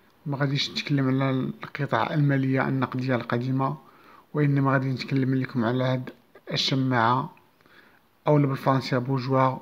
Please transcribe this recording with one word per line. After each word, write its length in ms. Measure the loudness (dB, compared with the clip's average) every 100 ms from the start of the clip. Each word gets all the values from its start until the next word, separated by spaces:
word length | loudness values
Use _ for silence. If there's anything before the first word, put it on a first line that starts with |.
| _ _ -8
ما 100 | -4
غاديش 340 | -2 -2 -4
نتكلم 520 | -6 -2 0 2 2
على 80 | 0
القطع 840 | 0 -4 -8 -12 -8 -2 0 0
المالية 540 | 2 2 2 2 0 0
النقدية 460 | 0 -2 -2 -2
القديمة، 640 | -2 0 -2 -2 -2 -2 -4 -14 -20 -20 -20 _
وإنما 380 | 0 2 2 4
غادي 160 | 2 0
نتكلم 460 | -4 -2 0 0
لكم 300 | 0 -2 -2
على 200 | 0 0
هاد 260 | 0 -2 -4 -14 _ -20 -8
الشماعة، 840 | -4 -2 0 2 2 2 2 -2 -12 _ _ _ -20 -20 _ _ _ 2
أو 100 | 2
بالفرنسية 640 | 2 0 0 0 0 -2
بوجوا 600 | 0 -4 0 2 2 0